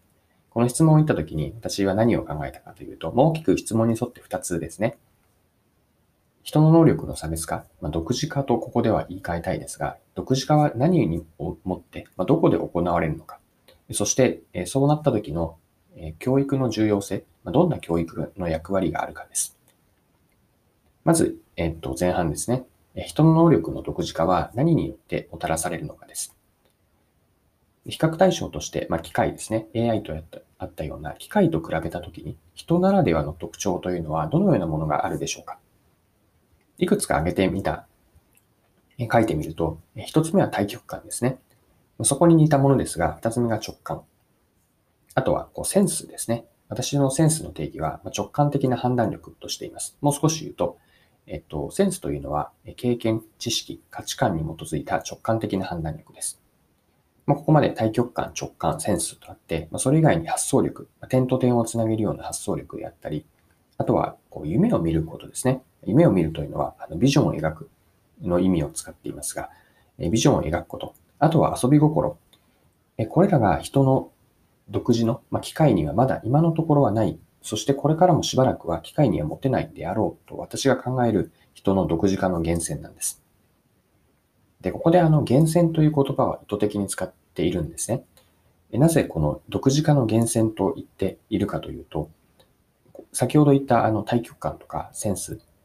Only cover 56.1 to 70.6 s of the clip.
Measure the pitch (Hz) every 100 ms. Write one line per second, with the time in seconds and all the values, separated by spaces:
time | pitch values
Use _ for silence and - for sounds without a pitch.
56.1 | - - - _ _ _ _ _ _ _
57.1 | _ - 143 - 156 117 - 110 123 -
58.1 | - - - - - 80 78 - 87 -
59.1 | - - - - 80 80 87 131 160 156
60.1 | 85 - - - 127 78 - - - -
61.1 | 131 127 127 123 120 113 117 113 110 101
62.1 | - - - - 87 - - - - -
63.1 | - - _ _ _ _ - - 98 -
64.1 | - _ - 76 101 220 - 82 80 78
65.1 | - - - - - _ _ - 135 170
66.1 | 92 80 80 71 73 71 - - 85 123
67.1 | 151 95 73 78 - - _ _ _ _
68.1 | - 87 87 92 85 73 - - - -
69.1 | - - - - - _ _ _ - 85
70.1 | 113 147 95 78 80